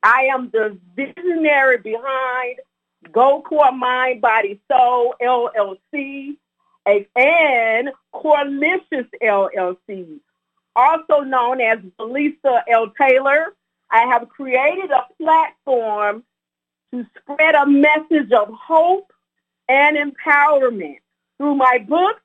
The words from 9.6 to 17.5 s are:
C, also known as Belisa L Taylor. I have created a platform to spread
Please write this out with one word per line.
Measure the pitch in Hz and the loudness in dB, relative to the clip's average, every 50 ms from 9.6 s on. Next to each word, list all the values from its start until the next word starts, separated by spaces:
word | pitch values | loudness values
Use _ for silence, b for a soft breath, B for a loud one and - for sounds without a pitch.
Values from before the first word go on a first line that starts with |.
| 185 180 185 180 _ | -4 -6 -6 _ _
C, | - 202 190 180 165 156 147 _ _ _ _ _ _ _ _ _ _ _ | -16 -14 -14 -14 -16 -20 -20 _ _ _ _ _ _ _ _ _ _ _
also | 226 247 285 320 320 320 _ 302 294 | 2 2 2 2 0 -2 _ 0 0
known | 285 269 262 254 240 240 254 262 | 0 0 -2 -2 0 0 -2 -2
as | 240 220 226 226 190 185 _ _ | 0 -2 -2 -2 -4 -18 _ _
Belisa | 226 226 247 277 294 302 311 _ _ 277 254 233 - - | -14 -8 -6 -4 -4 -4 -4 _ _ 0 0 0 0 2
L | 233 226 226 214 _ - | 2 2 2 0 _ 0
Taylor. | 285 269 254 262 269 277 277 302 320 330 403 _ _ _ _ _ _ _ 208 | 2 4 4 2 2 2 0 0 0 -4 -12 _ _ _ _ _ _ _ 2
I | 226 233 | 2 2
have | 247 247 240 233 240 | 2 0 -2 -2 -4
created | _ _ 277 262 247 254 269 294 339 370 381 320 | _ _ -8 -2 -2 0 0 0 -2 -2 -6 -2
a | 277 254 - - _ _ 320 | -2 -2 -2 -4 _ _ 0
platform | 311 320 320 320 - - _ _ - 262 240 226 220 208 208 208 208 208 220 247 _ _ _ _ _ _ _ _ _ _ _ _ _ - | 2 2 2 2 0 -6 _ _ -2 -2 0 0 -2 -4 -2 -2 -4 -4 -6 -12 _ _ _ _ _ _ _ _ _ _ _ _ _ -10
to | 247 233 - _ - | -10 -10 -12 _ -20
spread | _ - 285 285 311 320 | _ -16 -4 0 0 2